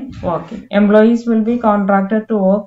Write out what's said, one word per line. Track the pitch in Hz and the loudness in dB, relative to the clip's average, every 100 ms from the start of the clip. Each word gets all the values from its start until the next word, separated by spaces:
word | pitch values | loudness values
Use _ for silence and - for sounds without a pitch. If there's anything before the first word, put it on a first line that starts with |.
| 269 - | -2 -8
വർക്കിംഗ്. | 180 160 - 196 - | -6 -6 -8 -16 -4
Employees | 202 208 214 220 233 | 0 4 4 4 2
will | 233 220 | 0 -2
be | 214 240 | 0 -2
contracted | 226 208 196 196 196 220 | 0 0 0 0 0 -4
to | 214 214 | -2 -2
work | 190 202 | 0 0